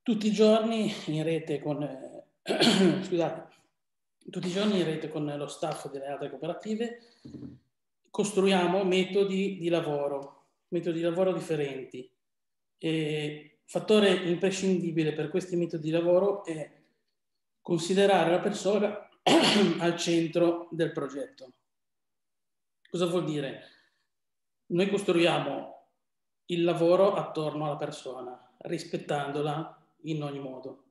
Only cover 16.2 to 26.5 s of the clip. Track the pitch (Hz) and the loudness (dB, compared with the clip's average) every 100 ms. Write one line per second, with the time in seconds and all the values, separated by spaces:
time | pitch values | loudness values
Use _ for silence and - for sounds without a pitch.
16.2 | 202 196 - 160 - _ _ _ _ _ | 4 0 -4 -10 -10 _ _ _ _ _
17.2 | _ _ _ _ - 170 160 190 196 190 | _ _ _ _ -4 -2 2 4 6 6
18.2 | 165 175 202 202 185 208 208 - - _ | 4 2 0 -2 0 0 0 -4 -14 _
19.2 | - 320 240 214 185 165 175 170 - 170 | 4 6 6 6 4 4 0 0 0 0
20.2 | 165 170 170 170 - 165 160 156 139 139 | 2 2 2 2 -6 -4 -2 -2 -6 -8
21.2 | 127 - 127 _ _ _ _ _ _ _ | -12 -14 -20 _ _ _ _ _ _ _
22.2 | _ _ _ _ _ _ _ 175 175 180 | _ _ _ _ _ _ _ -4 -2 0
23.2 | 156 151 135 113 - _ _ _ _ _ | -2 -4 -6 -10 -18 _ _ _ _ _
24.2 | _ _ _ _ _ 175 196 196 - 170 | _ _ _ _ _ 0 2 0 2 4
25.2 | 170 147 147 - - - _ _ _ _ | 4 2 -2 -6 -10 -16 _ _ _ _
26.2 | _ _ _ | _ _ _